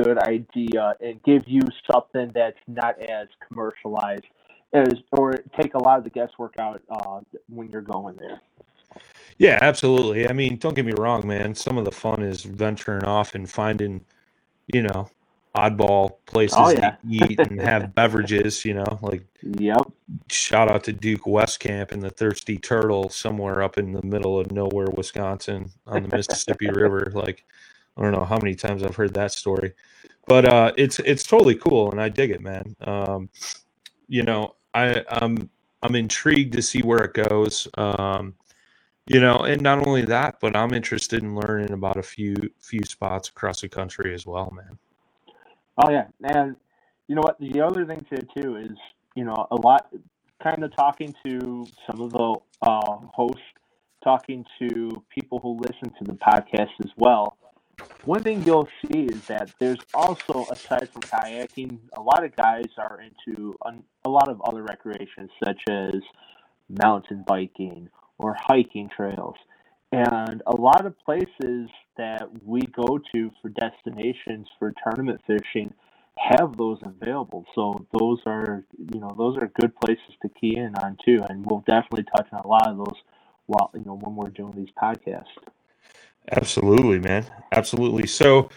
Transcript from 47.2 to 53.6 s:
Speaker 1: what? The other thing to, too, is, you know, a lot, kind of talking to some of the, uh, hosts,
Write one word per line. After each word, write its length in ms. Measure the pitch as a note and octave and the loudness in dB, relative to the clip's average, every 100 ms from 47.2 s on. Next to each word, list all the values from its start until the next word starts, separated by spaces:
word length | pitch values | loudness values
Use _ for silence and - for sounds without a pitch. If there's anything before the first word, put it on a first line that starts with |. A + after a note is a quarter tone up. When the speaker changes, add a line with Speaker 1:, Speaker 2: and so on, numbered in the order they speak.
Speaker 1:
what? 160 | D#3 - | 2 0
The 200 | C#3 C#3 | -4 0
other 240 | D#3+ F3+ | 0 0
thing 220 | E3 D#3+ - | -6 -8 -10
to, 260 | C3+ B2+ C#3+ | -10 -10 -8
too, 160 | C#3 A2 | -8 -8
is, 200 | A2 G#2 - _ _ B2+ | -12 -16 -20 _ _ -8
you 80 | |
know, 220 | A#2 A2 G#2+ | -6 -4 -4
a 60 | A#2+ | 2
lot, 360 | A#2+ C#3 - - - _ _ _ | 6 4 2 -12 -20 _ _ _
kind 200 | D#3+ D#3+ | -4 -4
of 100 | D3+ - | -4 0
talking 380 | C#3+ - D3+ D3 C#3 | 0 0 -10 -12 -8
to 400 | B2+ B2+ B2 A#2+ - - | -6 -6 -10 -12 -14 -12
some 100 | A2 | -10
of 120 | A#2+ | -6
the, 240 | A#2+ A#2 A2 - _ | -2 -2 -4 -8 _
uh, 340 | A2+ A2 G#2+ G#2 - | 0 0 -2 -6 -8
hosts, 300 | - A#2+ B2+ - _ | -2 -2 -4 -12 _